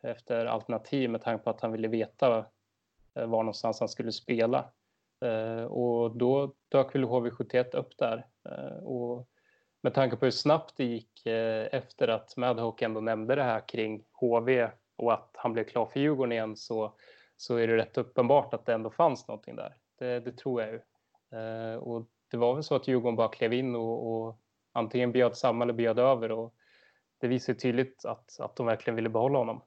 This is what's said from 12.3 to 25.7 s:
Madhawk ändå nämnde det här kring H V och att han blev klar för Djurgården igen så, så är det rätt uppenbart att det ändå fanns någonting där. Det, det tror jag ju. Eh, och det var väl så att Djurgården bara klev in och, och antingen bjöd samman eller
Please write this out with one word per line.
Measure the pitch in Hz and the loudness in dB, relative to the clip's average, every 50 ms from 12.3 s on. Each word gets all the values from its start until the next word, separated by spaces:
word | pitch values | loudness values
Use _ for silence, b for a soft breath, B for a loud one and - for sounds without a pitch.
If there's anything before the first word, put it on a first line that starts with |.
| - | -6
Madhawk | - 123 127 120 113 117 113 107 - | -2 0 0 0 0 -2 -4 -2 -2
ändå | 123 113 110 110 | -4 -2 -2 -2
nämnde | 110 113 110 110 110 117 131 | -2 -2 -2 -2 0 0 0
det | 143 | 2
här | 135 123 113 110 - - | 2 0 0 -2 -4 -6
kring | - 117 110 107 107 110 - _ | -4 -2 -2 -2 -4 -8 -10 _
H | _ - 131 120 117 117 | _ -2 0 2 2 2
V | 117 123 131 123 117 113 - _ _ _ _ | 4 4 2 4 2 0 -4 _ _ _ _
och | - 113 117 | -2 2 2
att | 113 110 - _ - | 2 2 0 _ -16
han | - - 120 | -4 -4 -2
blev | 113 117 110 | 0 0 -4
klar | - - 120 113 | -2 0 -2 -2
för | 110 - 139 | 0 0 0
Djurgården | 143 151 151 131 131 120 | 2 2 2 2 0 0
igen | 117 113 110 107 107 | 0 -2 -2 -4 -8
så, | 104 - - 117 110 107 104 b b b b b b b b b | -12 -8 -6 -4 -4 -4 -4 b b b b b b b b b
så | b - - 123 | b -4 -2 0
är | 117 117 | 2 4
det | 113 113 | 4 4
rätt | 113 110 - - 139 | 2 2 0 -2 -4
uppenbart | 120 - _ - 123 120 139 143 139 135 - | -4 -2 _ 2 4 6 6 6 4 2 -8
att | 110 - | -6 -2
det | - 117 | -2 -2
ändå | 110 110 110 | 0 -2 -6
fanns | - - 170 160 131 - - - | 0 2 2 2 2 0 -8 -12
någonting | 110 107 _ - 120 | -12 -12 _ -14 -14
där. | 117 120 - - _ _ _ _ _ | -12 -12 -14 -14 _ _ _ _ _
Det, | 127 123 123 123 | -6 -4 -4 -4
det | 117 123 | -6 -10
tror | 123 - - 139 123 120 | -14 -8 -6 -4 -2 -2
jag | 110 110 | -4 -6
ju. | 113 117 - _ _ _ _ _ _ _ _ _ 123 113 | -8 -12 -14 _ _ _ _ _ _ _ _ _ -12 -10
Eh, | 110 113 113 113 113 113 113 | -8 -8 -8 -6 -6 -8 -8
och | 117 123 123 117 117 117 _ _ _ _ _ | -8 -8 -6 -8 -8 -8 _ _ _ _ _
det | - | -2
var | 120 120 120 127 | 2 2 2 2
väl | 147 151 | 2 0
så | - 147 | 0 0
att | 127 - - | 0 2 2
Djurgården | 131 127 117 120 113 | 2 4 4 2 2
bara | 110 113 110 | 2 2 0
klev | - - 120 113 | 2 0 0 2
in | 120 127 131 127 120 | 2 0 0 0 -2
och, | 117 113 113 117 117 120 113 | -2 -2 -2 -4 -4 -4 -4
och | 113 113 113 113 110 _ _ _ _ _ _ _ | -4 -4 -6 -8 -12 _ _ _ _ _ _ _
antingen | _ 120 117 110 - 123 123 120 | _ -2 -2 0 0 0 0 2
bjöd | 117 127 123 117 117 | 4 4 4 4 2
samman | - - 127 113 117 | 2 0 2 2 2
eller | 120 120 | 0 0